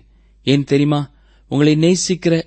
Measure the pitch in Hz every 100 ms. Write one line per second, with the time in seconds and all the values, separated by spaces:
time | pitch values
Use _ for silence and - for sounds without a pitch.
0 | _ _ _ _ 131 143 135 143 147 147
1 | 139 _ _ _ - 139 151 151 170 185
2 | - 180 170 165